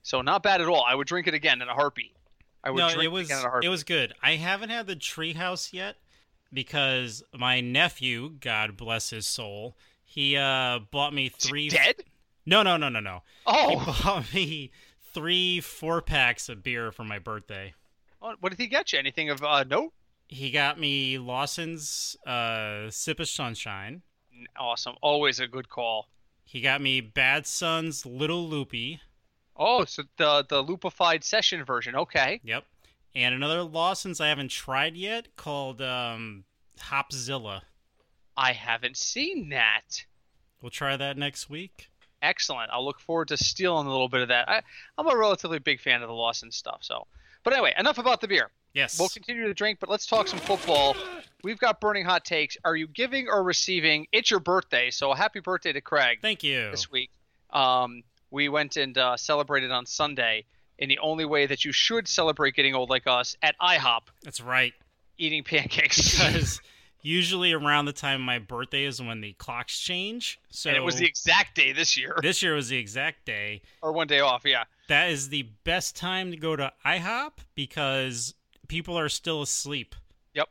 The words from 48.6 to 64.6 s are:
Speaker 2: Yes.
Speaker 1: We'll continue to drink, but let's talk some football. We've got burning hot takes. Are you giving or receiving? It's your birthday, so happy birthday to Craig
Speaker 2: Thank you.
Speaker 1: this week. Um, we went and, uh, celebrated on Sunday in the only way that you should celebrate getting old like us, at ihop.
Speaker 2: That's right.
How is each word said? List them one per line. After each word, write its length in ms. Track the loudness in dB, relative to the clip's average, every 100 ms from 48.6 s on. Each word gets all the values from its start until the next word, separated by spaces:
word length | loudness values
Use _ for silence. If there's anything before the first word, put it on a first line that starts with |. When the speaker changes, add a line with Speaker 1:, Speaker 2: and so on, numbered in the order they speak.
| _
Speaker 2:
Yes. 260 | -2 -2 0
Speaker 1:
We'll 100 | -2
continue 380 | -2 -10 -6 -4
to 60 |
drink, 260 | -2 -2 -2
but 100 | -4
let's 160 | -4 2
talk 220 | 2 2
some 120 | -4
football. 560 | -2 -2 4 4 6 2 -6 -12 -18 _
We've 140 | -10 0
got 240 | 2 2
burning 240 | 0 0 2
hot 180 | 2 2
takes. 300 | 0 0 -2
Are 120 | -2 0
you 120 | -4
giving 400 | -2 -2 -2 2
or 160 | 2
receiving? 640 | 4 2 2 2 4 4 2
It's 180 | 2 4
your 100 | 2
birthday, 500 | 4 2 4 2 2
so 220 | 0 0
happy 260 | 2 0 -2
birthday 320 | -4 -2 -2
to 80 | -4
Craig 380 | 0 2 4 2
Speaker 2:
Thank 220 | 0 0
you. 260 | 0 0 -2
Speaker 1:
this 220 | -4 -4
week. 180 | -4 -6 _ _ _ _
Um, 520 | 2 4 4 0 -6 _ _ _
we 160 | -2 0
went 300 | 2 0 -2
and, 180 | 0 2
uh, 200 | 2 2
celebrated 540 | 0 0 2 0 0
on 140 | -2 -4
Sunday 580 | -2 -2 2 0 0 -4 _ _ -8
in 100 | 0
the 120 | 2
only 260 | 2 -2 0
way 200 | 2 2
that 180 | 0 0
you 60 |
should 360 | 2 2 0 -2
celebrate 460 | 0 2 2 2 4
getting 200 | 2 2
old 140 | 0
like 160 | 0 2
us, 280 | 2 0 0
at 160 | 0 2
ihop. 420 | 2 4 4 0 _ _
Speaker 2:
That's 160 | -12 -10
right. 320 | 0 2